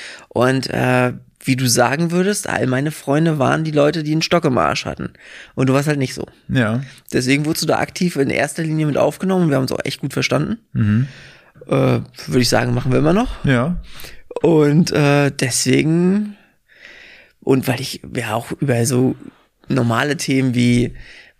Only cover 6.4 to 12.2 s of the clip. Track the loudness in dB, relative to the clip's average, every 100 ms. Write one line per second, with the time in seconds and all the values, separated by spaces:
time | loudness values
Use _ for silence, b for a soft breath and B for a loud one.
6.4 | -4 0 0 0 -6 B -6 -2 0 0
7.4 | 0 -2 0 0 -2 -2 -2 0 0 0
8.4 | -2 -4 -4 -2 0 2 0 0 -2 0
9.4 | 2 2 0 -4 -6 -6 -6 -4 -2 0
10.4 | -2 -6 _ -2 2 2 0 B B B
11.4 | B B -4 0 2 0 -2 -12